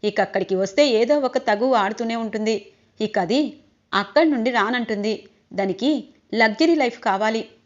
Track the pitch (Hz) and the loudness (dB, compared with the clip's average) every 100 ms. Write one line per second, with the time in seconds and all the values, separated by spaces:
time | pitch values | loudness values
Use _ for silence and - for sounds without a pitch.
0 | 208 202 190 196 190 190 190 190 294 220 | -4 -2 -2 -2 -2 -2 -2 2 2 4
1 | 240 294 262 262 254 208 254 254 196 214 | 2 2 0 -2 0 0 2 2 0 -2
2 | 226 233 226 214 214 220 - _ _ _ | -4 -4 -4 -4 -2 -2 -6 _ _ _
3 | 214 214 180 247 277 - _ _ _ 190 | -4 -2 0 0 0 -6 _ _ _ -4
4 | 202 - 330 269 226 240 208 247 226 208 | 0 2 4 2 0 0 0 -2 -2 -4
5 | 208 214 - _ _ 185 196 185 254 294 | -2 -4 -8 _ _ -4 -4 0 0 0
6 | - _ _ 214 220 214 320 330 254 226 | -4 _ _ 2 2 4 2 4 0 -2
7 | - 196 214 220 - - | -2 0 0 -2 -6 -16